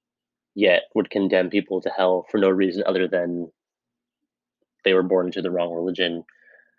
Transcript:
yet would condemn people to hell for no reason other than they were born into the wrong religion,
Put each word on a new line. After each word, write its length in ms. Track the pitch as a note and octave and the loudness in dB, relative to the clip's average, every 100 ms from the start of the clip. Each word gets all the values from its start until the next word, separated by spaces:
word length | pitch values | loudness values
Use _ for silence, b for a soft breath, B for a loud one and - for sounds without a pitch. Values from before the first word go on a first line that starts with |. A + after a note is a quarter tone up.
| _ _ _ _ _ | _ _ _ _ _
yet 280 | - G2+ F2 - | 0 4 4 2
would 160 | - G2 | -4 -2
condemn 400 | G#2 F#2+ F#2+ F2+ | -2 2 2 2
people 300 | G2+ G2 F#2 | -2 -2 -4
to 100 | F2+ | -4
hell 360 | - F#2 F#2 - | 0 2 0 0
for 80 | A2 | 0
no 120 | F#2+ | 2
reason 340 | F#2+ F#2+ F2+ - | 2 0 0 -2
other 220 | F#2+ F2+ | -2 0
than 420 | F#2 F2 F2 E2 _ _ _ _ _ _ _ _ _ _ _ _ _ | -2 -2 -6 -10 _ _ _ _ _ _ _ _ _ _ _ _ _
they 80 | G2 | 2
were 100 | F#2 | 2
born 240 | F#2 F#2+ F2+ | 2 0 0
into 160 | F#2+ | -4
the 80 | F2 | -4
wrong 220 | F2 F2 | -4 -4
religion, 520 | E2+ F2+ F2+ F2+ E2+ - b b b b | -4 -6 -2 -2 -4 -10 b b b b